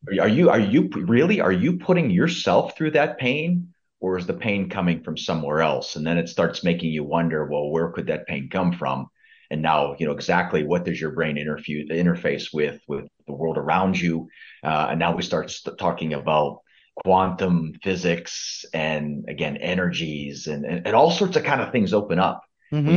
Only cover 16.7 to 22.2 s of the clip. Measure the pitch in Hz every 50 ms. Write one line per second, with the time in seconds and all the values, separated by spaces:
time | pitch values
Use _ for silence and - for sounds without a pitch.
16.7 | _ _ _ _ _ - - 95 92 92 92 92 87 - 95 90 87 82 80 78
17.7 | 76 - - 98 92 90 90 87 87 85 85 - - - - - - - - -
18.7 | - 80 78 80 78 76 76 73 73 71 - - 76 73 82 73 71 - - 85
19.7 | 92 92 90 87 87 85 85 78 76 73 71 71 69 69 - 78 76 73 73 -
20.7 | - - - 95 107 117 147 165 175 - 208 180 - 156 151 143 143 127 - -
21.7 | - 123 101 87 104 107 104 - 131 -